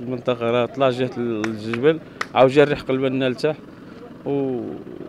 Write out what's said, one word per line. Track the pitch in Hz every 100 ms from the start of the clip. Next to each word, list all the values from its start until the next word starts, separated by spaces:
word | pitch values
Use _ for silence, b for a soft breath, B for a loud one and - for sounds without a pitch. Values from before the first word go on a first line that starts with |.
المنطقة | 123 127 123 120 117
راه | 123 117
طلع | 135 135
جهة | 123 127 120
الجبل، | 120 110 110 110 110 117 143 160 - B - 110
عاود | 131
جا | 143
الريح | 143 139
قلب | - 131
لنا | 135 131 131
لتحت. | 120 151 147 - B B B - - 135
و-، | 143 135 123 104 - - -